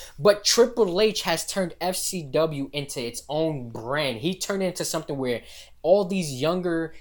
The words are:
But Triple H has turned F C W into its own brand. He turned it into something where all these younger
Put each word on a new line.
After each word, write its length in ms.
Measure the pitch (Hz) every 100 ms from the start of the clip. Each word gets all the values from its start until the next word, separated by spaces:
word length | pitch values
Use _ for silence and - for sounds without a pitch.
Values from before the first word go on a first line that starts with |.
| - -
But 260 | 143 202
Triple 560 | - - 240 247 208 175
H 220 | 220 196
has 240 | - 165 -
turned 280 | - 180 -
F 160 | 175 185
C 260 | - 185
W 460 | 147 147 160 147 135
into 260 | 147 143 -
its 200 | 120 - -
own 400 | 147 160 151 120
brand. 480 | 113 113 143 143 117
He 160 | 143
turned 280 | 190 - 196
it 40 | 185
into 180 | 175
something 320 | 170 165 156 143
where 240 | 131 117 - - - -
all 240 | 151 196
these 300 | 185 190 160
younger 580 | 127 147 180 180 165 165 -